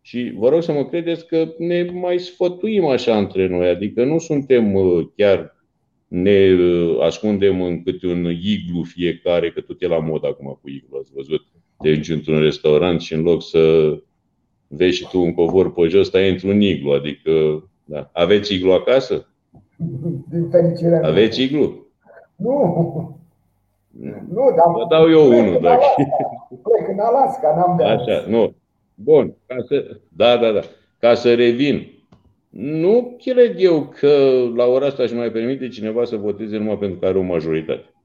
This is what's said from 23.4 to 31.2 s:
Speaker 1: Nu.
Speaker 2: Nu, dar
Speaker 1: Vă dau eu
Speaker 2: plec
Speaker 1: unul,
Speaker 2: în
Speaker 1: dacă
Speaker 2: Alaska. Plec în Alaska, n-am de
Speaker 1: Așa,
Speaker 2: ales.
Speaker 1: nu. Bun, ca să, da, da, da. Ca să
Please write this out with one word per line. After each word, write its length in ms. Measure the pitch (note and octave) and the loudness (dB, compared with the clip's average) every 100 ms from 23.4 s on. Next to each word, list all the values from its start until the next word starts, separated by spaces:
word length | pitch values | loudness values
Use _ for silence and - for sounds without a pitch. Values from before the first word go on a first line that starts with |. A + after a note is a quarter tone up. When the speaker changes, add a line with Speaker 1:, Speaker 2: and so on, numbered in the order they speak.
| _ _ _ _ _ | _ _ _ _ _
Speaker 1:
Nu. 300 | - B1 - - | -18 -16 -16 -12
Speaker 2:
Nu, 220 | F#3 C4+ E3 | 0 2 4
dar 160 | E3 | 2
Speaker 1:
Vă 140 | D#3+ - | 2 0
dau 220 | D#3+ E3 | 4 6
eu 180 | D#3+ D3 | 6 6
Speaker 2:
plec 120 | A#2 | 6
Speaker 1:
unul, 140 | G#2+ | 4
Speaker 2:
în 80 | E2 | 2
Speaker 1:
dacă 120 | E2 | 4
Speaker 2:
Alaska. 720 | - - - C#3+ - - - - | 4 4 2 0 -2 -6 -10 -18
Plec 400 | - G3 A3+ E3 | -12 -2 0 0
în 100 | F#3+ | -4
Alaska, 560 | A3+ C4 C4+ - D3+ D#3+ | 0 2 0 0 -2 0
n-am 200 | F3+ F3 | 0 0
de 60 | |
Speaker 1:
Așa, 320 | G2+ A2 - | 0 0 -2
Speaker 2:
ales. 100 | F2+ - | -4 0
Speaker 1:
nu. 280 | A2+ G2 - _ _ _ | 0 0 -4 _ _ _
Bun, 400 | _ A2+ D3+ G2 - _ | _ 2 4 4 -6 _
ca 100 | B2+ B2 | -10 -4
să, 340 | C#3+ - - _ D#2+ | -4 -4 -16 _ 0
da, 200 | A2+ A#2+ | 2 4
da, 160 | A2+ | 2
da. 80 | G#2 - - _ _ | 0 -4 -18 _ _
Ca 160 | A#2 | 2
să 200 | A2+ | 2